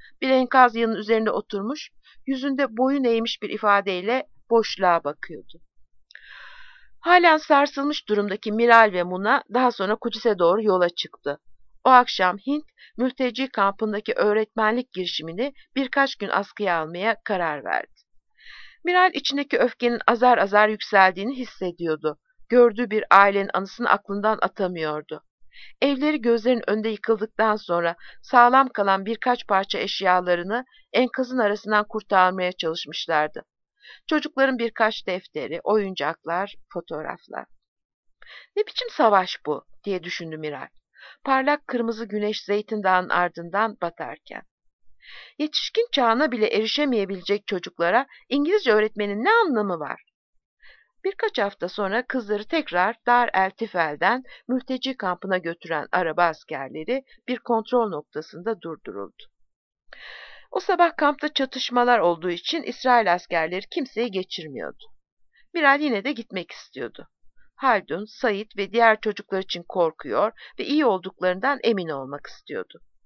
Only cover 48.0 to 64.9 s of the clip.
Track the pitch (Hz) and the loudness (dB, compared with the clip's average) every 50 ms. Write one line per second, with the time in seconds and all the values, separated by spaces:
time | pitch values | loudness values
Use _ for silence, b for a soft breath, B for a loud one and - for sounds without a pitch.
48 | 277 - b b b b 247 285 285 320 392 415 - 262 214 214 214 214 - 208 | 0 -2 b b b b -2 -2 0 0 0 0 2 2 2 4 2 0 -2 -4
49 | 208 202 202 208 240 392 453 466 440 339 254 214 208 196 175 160 147 - - - | -6 -4 -4 -2 0 2 2 2 2 2 0 0 -2 -2 -4 -6 -6 -8 -10 -12
50 | _ _ _ _ _ _ _ _ _ _ _ _ b b b b b b b b | _ _ _ _ _ _ _ _ _ _ _ _ b b b b b b b b
51 | - 381 403 - 453 427 - 254 202 202 - - 170 185 - - 202 190 202 240 | -6 -6 -4 -4 -4 -4 -2 -2 -2 -4 -4 -6 -8 -8 -6 -4 -4 -4 -2 -4
52 | 247 - - 262 214 202 214 202 214 - 330 320 294 - 180 180 185 208 233 - | -4 -4 -4 -4 -4 -4 -4 -4 -4 -4 -4 -4 -4 -2 0 0 0 0 -2 -4
53 | _ 247 240 247 240 - - 190 190 190 - - 226 208 - 180 165 151 151 147 | _ 2 2 2 2 2 2 0 0 0 -2 -6 -8 -4 -2 -2 -2 -2 -2 0
54 | 165 190 233 262 262 B B B B B 254 254 254 - 262 254 - 269 262 - | 0 0 0 0 -4 B B B B B -4 -4 -4 -4 -6 -6 -6 -6 -6 -4
55 | 208 185 180 175 - 190 190 185 160 165 170 - - 165 165 151 - - - 185 | -4 -4 -4 -4 -4 -2 -2 -2 -2 -4 -8 -10 -8 -6 -6 -6 -4 -2 -2 -2
56 | 180 160 156 175 175 165 156 - - - 156 135 135 131 - 156 160 - 247 269 | -2 0 0 2 2 2 0 -2 -10 -10 -10 -8 -8 -10 -10 -10 -6 -4 -4 -4
57 | 262 b b b b - 254 - - - 233 220 220 - 247 247 226 208 170 147 | -6 b b b b -8 -8 -6 -4 -2 -2 -2 -2 0 0 0 0 0 -4 -8
58 | - _ - 156 156 - - 165 175 226 220 175 - 165 156 - - 135 95 101 | -10 _ -12 -12 -12 -12 -14 -12 -8 -8 -8 -8 -8 -12 -14 -12 -14 -14 -12 -12
59 | 98 - - _ - - _ _ _ _ _ _ _ _ _ _ _ - B B | -12 -12 -14 _ -20 -20 _ _ _ _ _ _ _ _ _ _ _ -20 B B
60 | B B B B B B B B B B B 370 - - 370 349 349 330 - - | B B B B B B B B B B B -4 -2 0 2 2 2 2 2 0
61 | 311 285 294 - 302 302 - - 269 262 - 262 - - 247 247 240 247 247 220 | 0 0 0 -2 -4 -6 -4 -4 -4 -4 -6 -8 -8 -4 0 0 2 4 4 4
62 | 170 175 175 160 165 180 170 175 - - 311 330 - - - - - 254 247 240 | 4 2 0 0 -4 -6 -6 -6 -6 -6 -6 -6 -6 -8 -8 -4 0 2 4 4
63 | 220 180 175 180 - - 180 170 156 170 175 190 - - - 349 269 - - 220 | 4 2 0 0 -2 -2 -2 -2 -2 -2 -4 -6 -8 -8 -8 -8 -8 -6 -4 -6
64 | 240 240 190 190 190 - - - 156 151 135 110 82 67 - - - - | -4 -4 -4 -6 -8 -8 -10 -12 -12 -12 -12 -10 -10 -12 -12 -14 -20 -20